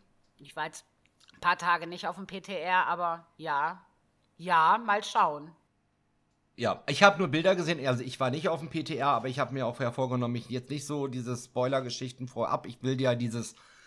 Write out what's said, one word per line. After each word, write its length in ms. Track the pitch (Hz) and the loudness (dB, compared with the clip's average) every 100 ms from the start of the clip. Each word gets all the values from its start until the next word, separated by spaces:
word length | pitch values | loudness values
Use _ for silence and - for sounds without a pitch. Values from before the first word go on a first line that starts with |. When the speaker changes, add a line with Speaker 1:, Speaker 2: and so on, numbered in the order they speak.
| _ _ _ _ | _ _ _ _
Speaker 1:
Ich 160 | 143 | -14
war 120 | - 156 | -8 -8
jetzt 200 | - - _ _ _ _ | -8 -20 _ _ _ _
ein 60 | - | -4
paar 180 | 175 180 | 0 2
Tage 300 | 175 170 165 | 2 0 -2
nicht 180 | 175 185 | -6 -6
auf 80 | |
dem 140 | 185 196 | -6 -8
P 120 | 196 | -12
T 160 | 185 185 | -8 -6
R, 300 | 170 185 139 | 2 2 2
aber 400 | 175 175 165 - - | 0 -2 -4 -10 -10
ja. 480 | 156 143 160 180 _ _ _ _ _ - | -2 0 0 -4 _ _ _ _ _ -10
Ja, 420 | 170 170 160 214 | 2 6 6 4
mal 240 | 233 202 | 2 0
schauen. 500 | 208 233 180 147 156 - _ _ _ _ _ _ _ _ _ | 0 2 2 0 -10 -20 _ _ _ _ _ _ _ _ _
Speaker 2:
Ja, 300 | - 113 92 - | -4 -2 0 -2
ich 160 | 143 | 8
hab 160 | 202 180 | 8 8
nur 80 | 175 | 2
Bilder 280 | 147 180 185 | 2 4 2
gesehen, 280 | 160 160 | 0 -2
also 200 | 135 127 | 0 0
ich 160 | 131 - | -2 -2
war 100 | 131 | -2
nicht 180 | 147 170 | 0 -2
auf 120 | 165 | -2
dem 100 | 160 | -4
P 140 | 165 | -6
T 120 | 147 143 | -4 -2
R, 120 | 139 | 2
aber 180 | 123 127 | 2 0
ich 120 | 127 | -2
hab 100 | 131 | -4
mir 160 | 135 120 | -2 -4
auch 80 | 120 | -2
vorher 160 | 123 | -4
vorgenommen, 400 | 117 127 127 120 | -2 -2 0 -2
mich 160 | 120 - | -4 -6
jetzt 220 | 123 127 | -8 -6
nicht 160 | 147 143 | -8 -4
so 220 | 147 139 | -4 -4
diese 280 | 123 120 120 | -4 -6 -6
Spoiler-Geschichten 920 | - 123 127 139 123 - 135 - 127 | -6 -2 0 0 -2 -6 -10 -10 -10
vorab, 380 | 117 113 - 139 | -4 -2 -2 -4
ich 140 | 120 | -6
will 140 | 127 131 | -2 0
ja 160 | 131 120 | 2 0
dieses 400 | 120 117 110 - - - | -2 -4 -8 -12 -20 -20